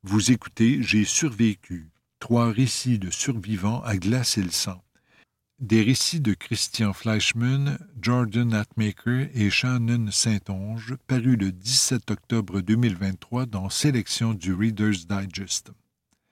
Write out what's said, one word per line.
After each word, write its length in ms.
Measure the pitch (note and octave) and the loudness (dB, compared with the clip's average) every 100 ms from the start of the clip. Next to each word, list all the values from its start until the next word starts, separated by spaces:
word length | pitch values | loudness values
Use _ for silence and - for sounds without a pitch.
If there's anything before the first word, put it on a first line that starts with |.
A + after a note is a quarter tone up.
Vous 300 | F#2+ G#2 G2+ | 2 0 4
écoutez 500 | A#2+ - - A2+ C#3+ | 2 0 2 2 2
J'ai 220 | A#2 G#2+ | 2 2
survécu, 840 | G2+ - D#3+ G#2+ A2+ G2+ - F2 D#2 _ _ _ | 2 0 -2 0 0 0 -8 -12 -12 _ _ _
trois 320 | - A#2+ A#2 | 0 2 2
récits 480 | A2 C3 - B2+ A2+ | 2 0 0 0 0
de 120 | F#2 | 0
survivants 680 | - - A#2 F#2+ G#2+ G2 A#2+ | -4 -4 -4 -4 -2 -2 -2
à 140 | - G2 | -2 -2
glacer 460 | F2+ B2+ B2 - | 0 0 0 0
le 80 | F2+ | -2
sang. 320 | - - F2+ _ _ _ _ _ _ _ _ | -2 -4 -8 _ _ _ _ _ _ _ _
Des 240 | A#2 A2+ | 2 4
récits 400 | A2 C3 - E3+ | 4 4 2 0
de 100 | B2 | 0
Christian 640 | F#2+ - A2 - - G#2+ | -2 -2 -4 -4 -2 -2
Fleischmann, 840 | F#2+ A2+ G#2+ - A#2 A#2+ C3+ C#3 C#3 - B2 | 0 -2 0 0 0 0 0 -2 -4 -10 -6
Jordan 540 | A#2+ B2 A#2 G#2+ A#2+ | 0 2 2 0 0
Hatmaker 760 | G#2+ G#2 - G#2+ - - B2+ C#3 | 0 -2 -2 -2 -2 -2 -2 -2
et 160 | B2+ G#2 | 0 2
Shannon 600 | - B2+ B2+ A#2 A#2+ G#2+ | 2 0 0 0 0 0
Saint-Onge, 840 | - A2+ G#2 - F#2+ G2+ A2+ A2 C3 _ | 0 0 0 -2 -8 -6 -8 -10 -12 _
parus 300 | C3 A#2+ A#2+ | 0 4 4
le 160 | F#2+ | 2
dix-sept 580 | F#2 G2+ B2+ - B2 - | -2 -2 0 2 -2 -2
octobre 520 | G#2 _ A#2 G2 F#2+ | -6 _ -2 0 -4
deux 140 | F2+ A2 | 2 2
mille 200 | A#2+ F2+ | 2 0
vingt-trois 480 | G2 F#2+ - A#2+ | -4 -4 -6 -6
dans 240 | B2+ G#2 G2 | -4 -4 -4
Sélection 640 | - D3 C3 G2 - A2+ | 0 0 0 -2 -2 -2
du 220 | G#2+ F2 | -2 -2
Reader's 520 | F#2 A2 G#2 G#2+ G2 E2+ | 0 0 2 0 0 -2
Digest. 640 | G2+ G2 F2+ G2 - - - _ _ _ _ _ | -6 -6 -10 -8 -8 -8 -20 _ _ _ _ _